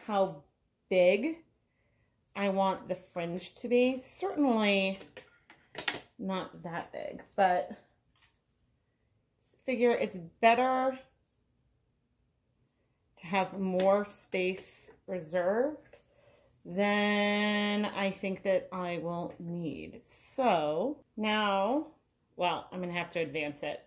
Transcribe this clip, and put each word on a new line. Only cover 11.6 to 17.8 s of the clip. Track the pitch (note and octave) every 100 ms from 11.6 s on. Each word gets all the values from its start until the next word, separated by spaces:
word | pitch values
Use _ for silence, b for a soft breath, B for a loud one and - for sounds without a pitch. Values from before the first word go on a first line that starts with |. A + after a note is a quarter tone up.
| _ _ _ _ _ _ _ _ _ _ _ _ _ _ _ _
to | E3
have | F#3+ F#3 F#3+
more | F#3 F#3 F#3+ G3+
space | G3+ - - F#3+ F#3 F#3 - - - - -
reserved | F3+ D#3 F3+ F3+ A3 C#4+ D4+ - - b b b b b _ E3+
than | F3+ G3+ G#3 G#3 G#3 G#3 G#3 G#3 G#3 G#3 G#3